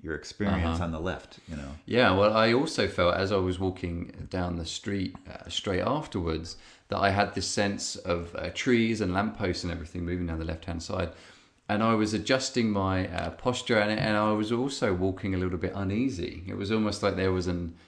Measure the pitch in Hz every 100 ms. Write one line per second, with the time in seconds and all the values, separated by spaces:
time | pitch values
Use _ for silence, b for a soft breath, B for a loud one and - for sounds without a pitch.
0 | 80 76 - - 101 85 82 82 87 80
1 | 87 73 - - - 76 69 76 - 113
2 | 117 95 104 110 113 120 160 - 101 -
3 | 87 87 95 98 92 90 95 90 87 85
4 | 87 - - 92 87 85 85 - - 101
5 | 92 - - - - - - 92 101 143
6 | 160 104 82 80 82 - B B _ 95
7 | 98 98 101 - 92 - 101 101 - -
8 | 90 87 85 - 87 - - 120 113 110
9 | 98 92 107 107 98 85 90 85 80 90
10 | 87 90 87 80 80 85 - 82 - 95
11 | 85 B B B B B - 104 113 110
12 | 107 104 92 131 - 127 113 101 95 92
13 | 92 87 85 - 127 120 - 113 104 107
14 | 101 104 107 107 107 117 135 139 117 90
15 | 95 92 101 92 92 87 90 95 95 101
16 | 135 - - - 87 98 98 110 107 101
17 | 101 90 95 92 90 87 85 -